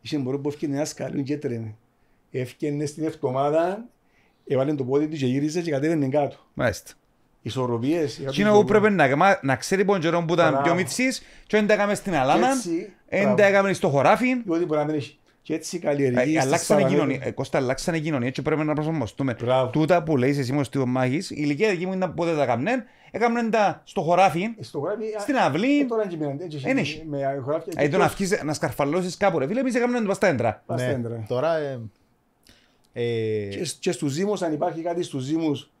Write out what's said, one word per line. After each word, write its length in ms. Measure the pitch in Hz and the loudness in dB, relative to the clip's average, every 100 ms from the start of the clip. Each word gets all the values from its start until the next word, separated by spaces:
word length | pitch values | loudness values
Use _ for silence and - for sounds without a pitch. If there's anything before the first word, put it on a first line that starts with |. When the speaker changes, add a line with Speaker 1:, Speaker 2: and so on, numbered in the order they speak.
Speaker 1:
Είχε 160 | - 151 | -4 -4
μωρό 220 | 127 139 | -4 -4
που 80 | 143 | -4
έφκαινε 260 | 143 156 139 | -4 -4 -4
ένα 100 | 151 | -4
σκαλούν 380 | - 135 143 | -6 -6 -6
και 100 | 131 | -4
έτρεμε. 420 | 147 143 117 110 107 _ _ _ _ _ | -6 -6 -6 -8 -14 _ _ _ _ _
Έφκαινε 540 | 127 127 - 151 143 151 | -8 -8 -6 -4 -2 -4
στην 180 | 147 | -4
εβδομάδα, 800 | 156 160 135 131 143 160 175 208 240 _ _ _ _ _ - | -6 -4 -2 0 2 2 0 -4 -10 _ _ _ _ _ -2
έβαλε 260 | 127 139 | 0 0
το 100 | 147 | -2
πόδι 240 | 123 139 151 | 0 0 0
του 80 | 156 | 0
και 100 | 131 | 0
γύριζε 360 | 131 151 165 | 0 0 -2
και 100 | 170 | -2
κατέβαινε 360 | 139 151 165 139 | 0 0 0 2
κάτω. 280 | 143 139 - _ | 0 -2 -6 _
Speaker 2:
Μάλιστα. 380 | - 127 - - - _ _ _ _ | -4 -2 -2 -12 -20 _ _ _ _
Speaker 1:
Ισορροπίες, 760 | 117 113 123 117 127 170 147 - | -8 -4 -2 -2 0 0 -2 -4
είχα 140 | 135 | -4
Speaker 2:
Τι 100 | 139 | 0
είναι 80 | 208 | 6
Speaker 1:
τους 100 | 208 | 6
Speaker 2:
που 60 | 196 | 6
Speaker 1:
λόγους. 0 | 208 | 4
Speaker 2:
πρέπει 80 | 208 196 | 4 4
να 120 | 135 | 4
καμα-, 320 | 139 190 196 | 6 4 4
να 140 | 135 127 | 2 -2
ξέρει, 260 | - 190 | 0 0
λοιπόν, 180 | 196 202 | 2 2
Τζερόμ, 260 | 160 170 165 | 2 0 2
που 80 | |
ήταν 160 | 175 165 | 4 4
Speaker 1:
Μπράβο. 140 | 139 | 4
Speaker 2:
πιο 100 | 165 - | 2 2
μιτσής, 460 | - - 262 - - - - | 0 0 -2 -2 -12 -20 -2
και 100 | 214 | 0
δεν 100 | 208 | 4
τα 60 | |
έκαμε 220 | 208 202 202 | 2 2 0
στην 200 | 202 160 | 0 0
Αλάνα, 340 | 131 175 247 | 4 4 4
Speaker 1:
Έτσι, 440 | 269 190 165 202 - _ | 0 -2 -6 -6 -18 _
Speaker 2:
δεν 120 | 185 | 0
Speaker 1:
μπράβο. 140 | 214 202 | 2 4
Speaker 2:
τα 80 | 202 | 6
έκαμε 280 | 196 196 | 6 2
στο 160 | 180 185 | 2 2
χωράφι. 520 | 139 135 214 254 254 | 4 4 4 2 0
Speaker 1:
Διότι 220 | 214 165 175 | -2 -2 0
μπορεί 140 | 151 | 0
να 60 | 147 | 0
μην 100 | 151 | -2
έχει. 220 | 123 _ _ _ | -6 _ _ _
Και 120 | - | -8
έτσι 260 | 160 - 175 | -6 -6 -4
καλλιεργείς 420 | 151 143 135 123 | -2 2 2 2
Speaker 2:
Ε, 40 | 131 | 2
Speaker 1:
τις 120 | 156 | 2
Speaker 2:
αλλάξανε 400 | 135 165 - 202 | 2 0 4 4
Speaker 1:
παραδόσεις. 240 | 135 143 147 | 4 4 2
Speaker 2:
κοινωνία, 200 | 131 117 | -2 -6
ε, 40 | |
Κώστα, 260 | 113 131 160 | -6 -2 0
αλλάξανε 420 | 127 135 - 165 | 0 -2 -2 -2
κοινωνία 300 | 156 143 120 | -2 -2 -2
και 120 | 135 | -2
πρέπει 220 | 143 151 | -2 0
να 100 | 156 | 0
προσαρμοστούμε. 600 | 147 156 160 110 - 135 113 | -2 -2 -2 -4 -4 -4 -2
Speaker 1:
Μπράβο. 280 | 117 131 123 | 0 2 2
Speaker 2:
Τούτα 320 | 143 156 175 | 0 4 2
που 140 | 160 143 | 4 2
λέεις 200 | 127 143 | 2 0
εσύ, 140 | 123 | -2
όμως, 140 | 143 135 | -2 -2
Στίβο 180 | 143 127 | -2 0
Μάχης, 440 | 127 127 143 185 | 0 0 -2 -6
η 60 | - | -4
ηλικία 320 | 147 143 220 | -2 0 0
δική 160 | 180 180 | 0 -2
μου 80 | |
ήταν, 200 | 190 180 | -2 -4
πότε 220 | - 170 156 | -2 -2 0
τα 80 | |
έκαμνεν, 400 | 131 117 160 254 - _ - | 0 0 0 -2 -6 _ -14
έκαμνεν 380 | - 233 233 226 | -2 0 0 0
τα 300 | 226 196 151 - | 2 2 0 -8
στο 160 | - | -4
χωράφι, 540 | 156 175 190 156 214 226 | 2 4 4 2 -4 -8
Speaker 1:
Ε, 40 | |
στο 160 | 131 151 | -10 -6
χωράφι, 240 | 151 214 220 214 | -6 -6 -6 -6
Speaker 2:
στην 160 | 208 262 | -2 2
Speaker 1:
α, 100 | 170 | 2
Speaker 2:
αυλή. 340 | 143 254 285 | 2 2 2
Speaker 1:
ε, 60 | 269 | 2
τώρα 180 | 226 | -2
είναι 80 | 208 | -2
και 60 | 165 147 | -4 -4
με, 120 | 139 | -6
έτσι, 220 | 180 151 | -8 -8
Speaker 2:
Εν 140 | 139 269 | -2 -2
έχει. 260 | 143 156 160 | -2 -6 -8
Speaker 1:
με 300 | 143 139 139 | -4 -4 -4
χωράφια, 300 | 127 156 - 113 | -4 -4 -4 -2
Speaker 2:
Ε, 60 | 147 | 0
Speaker 1:
και 40 | |
Speaker 2:
το 80 | 180 | 2
να 60 | |
Speaker 1:
το 60 | 170 | 2
Speaker 2:
αυκείς, 340 | - 190 208 | 0 -2 -2
να 100 | 139 | -4
σκαρφαλώσεις 640 | 143 151 117 143 170 180 - | -4 -4 -2 -2 0 -4 0
κάπου, 220 | 202 165 | 0 0
ρε 80 | 135 | -2
φίλε, 120 | 226 | -2
εμείς 160 | 262 240 | -2 0
έκαμνεν 260 | 247 247 | 0 0
το 60 | 208 | -2
πας 80 | 190 | 2
στα 120 | 208 | 2
έντρα. 360 | 131 113 - - | 2 0 -2 -8
Speaker 1:
Πας 140 | 123 | -4
στα 80 | 123 | -2
Speaker 3:
Ναι, 60 | 131 | -2
Speaker 1:
έντρα. 300 | 113 117 110 | -4 -8 -4
Speaker 3:
τώρα, 300 | 123 156 160 | -2 0 -2
ε, 220 | 143 131 110 _ _ _ _ _ _ _ _ _ _ | -4 -8 -12 _ _ _ _ _ _ _ _ _ _
ε, 540 | - 117 117 110 107 101 | -6 -2 -2 -2 -2 -4
Speaker 1:
Και 160 | 98 160 | -6 -6
σ-, 120 | - | -4
και 120 | 190 | -4
στους 220 | 170 147 139 | -2 -4 -2
Δήμους, 260 | 196 202 | -2 -2
αν 120 | 175 | -2
υπάρχει 280 | 147 175 165 | -2 -2 -2
κάτι 220 | 165 170 | -4 -4
στους 240 | 170 139 131 | -4 -6 -4
Δήμους 440 | 160 160 139 - _ | -2 0 -2 -8 _